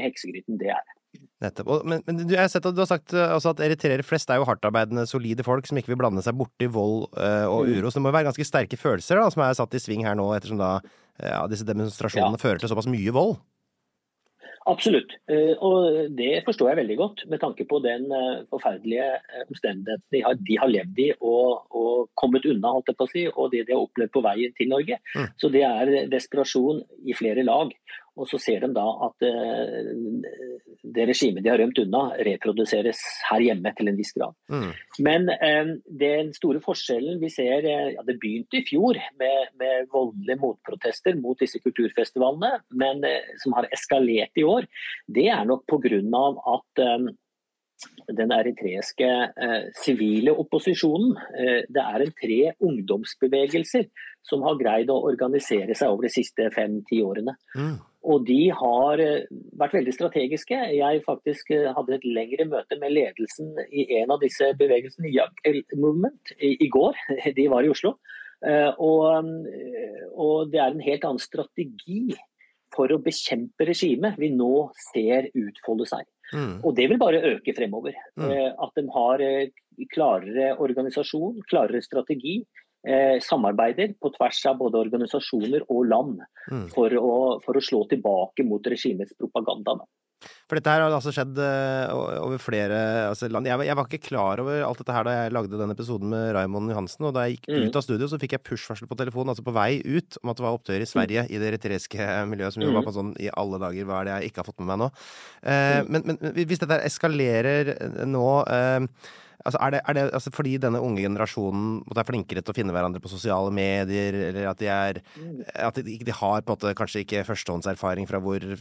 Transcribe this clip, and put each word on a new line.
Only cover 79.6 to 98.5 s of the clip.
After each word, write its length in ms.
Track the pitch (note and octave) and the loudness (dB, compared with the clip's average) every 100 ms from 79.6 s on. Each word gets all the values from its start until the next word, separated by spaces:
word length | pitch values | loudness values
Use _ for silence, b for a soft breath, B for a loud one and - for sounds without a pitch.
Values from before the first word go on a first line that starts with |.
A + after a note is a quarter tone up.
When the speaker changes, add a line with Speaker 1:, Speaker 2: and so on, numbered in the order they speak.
| _ - C3 | _ -14 -8
Speaker 1:
klarere 640 | - D3 F#2+ F#2 A#2 C3+ C3 | 0 2 2 0 0 0 0
organisasjon, 800 | C#3+ B2 C3 C#3 D3 D#3 F3+ A#3+ - | 0 0 -2 -2 -4 -4 -4 -6 -2
klarere 320 | E3+ G#2+ A#2+ | 2 2 0
strategi, 640 | - C3+ B2+ D3 C#3 G3+ A3+ b b _ - | -2 -4 -2 -4 -4 -6 -6 b b _ 0
eh, 320 | C3+ C3+ B2+ | 4 4 4
samarbeider 760 | - D#3 G#2 G#2 A2+ B2 G3+ G3+ | 2 0 2 2 2 2 -2 -2
på 140 | - | -6
tvers 300 | - B2 - C#3+ | 0 0 2 0
av 120 | C3 | 2
både 200 | B2+ A2+ | 2 0
organisasjoner 840 | A2 A#2+ A#2 C#3+ - A#2+ G#2+ C#3+ - | 0 -2 -2 -4 -2 -2 0 -2 0
og 180 | B2 A#2+ | 0 4
land 320 | B2+ C#3+ G2 - B B | 4 2 -6 -12 B B
Speaker 2:
Mm. 200 | C3+ F2+ | -8 -4
Speaker 1:
for 180 | - - | 2 2
å, 520 | B2 B2 A#2+ C3 A#2+ | 4 2 2 2 0
for 120 | - | 0
å 60 | C3 | 0
slå 280 | - A#2+ - | 2 0 2
tilbake 560 | C3+ G#2 F#2+ F#2 - B2+ | 0 2 0 0 -2 0
mot 160 | G#2 | 0
regimets 500 | A#2+ A#2+ C3 F#2+ G2+ - | -2 -2 -2 -2 -6 -8
propaganda, 560 | A#2 A#2+ A2 - G#2 - | -6 -4 -4 -4 -4 -4
da. 60 | - _ _ _ B B B | -6 _ _ _ B B B
Speaker 2:
For 60 | |
dette 160 | D#3 D3 | -2 2
her 100 | D#3 | 4
har 120 | D#3 | 4
altså 180 | D3+ C#3 | 2 -2
skjedd, 240 | C#3+ C3+ C3+ | -4 -4 -2
eh, 540 | C#3+ C3+ C3+ C3+ C3 | 0 0 0 -2 -2
o-, 300 | C3 - - | -2 -4 -4
over 140 | B2+ C3 | -4 -4
flere, 720 | - A2 G2+ G#2+ A2 A2+ G#2+ | -2 0 0 0 2 0 0
altså, 180 | G#2 A#2+ | -2 -4
land. 180 | A2 C3 | -2 0
Jeg 120 | B2 | 0
var, 60 | |
jeg 100 | C#3+ C#3+ | 0 -2
var 80 | B2 | -2
ikke 120 | D3+ - | -6 -6
klar 300 | C3 G2 G2+ | -2 0 0
over 240 | C3 D3 | -2 -2
alt 160 | C#3 B2 | -4 -4
dette 140 | - | -4
her 80 | A#2+ | -2
da 80 | A2+ A#2+ | 0 0
jeg 80 | A#2 | -2
lagde 260 | A#2 G2+ G#2 | -2 -4 -4
den 120 | G#2 | -6
episoden 340 | G#2 A#2 A2+ G2+ | -6 -6 -6 -2
med 240 | A2+ A2+ G2+ | -2 0 0
Raymond 340 | F#2+ G2+ G#2+ | 0 -2 -4
Johansen, 340 | G#2+ F#2 - D3+ | -4 -6 -6 -4
og 60 | |
da 120 | C3 A#2+ | -2 -2
jeg 140 | A#2+ | -4
gikk 80 | - | -4
Speaker 1:
Mm. 160 | D3 G#3+ | -2 0
Speaker 2:
ut 100 | D3 | 0
av 60 | |
studio, 240 | B2+ A2 C#3 | -2 -2 -2
så 140 | D3 | -4
fikk 100 | C3+ | -4
jeg 140 | C3+ | -6
push-varsel 420 | - | -6